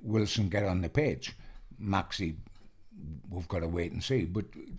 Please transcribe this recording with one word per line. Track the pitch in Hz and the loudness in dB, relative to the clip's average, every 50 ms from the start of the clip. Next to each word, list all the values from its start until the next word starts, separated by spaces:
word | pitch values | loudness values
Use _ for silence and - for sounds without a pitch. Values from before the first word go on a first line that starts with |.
| - | -2
Wilson | - 107 110 104 - - 110 104 90 | 2 4 4 4 4 4 4 4 4
get | 95 104 104 | 4 4 4
on | 95 90 92 | 4 4 2
the | 90 80 | 2 2
pitch. | - 143 151 131 80 - - - - - - - - - - - - - | 2 4 4 4 2 0 -2 -6 -10 -10 -14 -14 -14 -14 -16 -16 -12 -6
Maxi, | 107 101 95 95 87 - - - 95 82 78 - - - - - - - - - - - - 208 - 78 78 - - - | -2 2 2 2 2 0 -2 -2 0 -2 -2 -4 -8 -12 -16 -18 -18 -20 -20 -20 -20 -18 -16 -12 -10 -10 -10 -10 -8 -6
we've | 90 90 85 - | -6 -6 -4 -2
got | - 87 | 0 0
to | 85 82 | 0 2
wait | 85 87 85 85 - | 2 2 2 0 0
and | - - | -2 0
see, | - 131 120 87 | 2 2 2 2
but | 80 90 107 95 - - - - - - | 2 0 -2 -2 -2 -6 -12 -12 -10 -10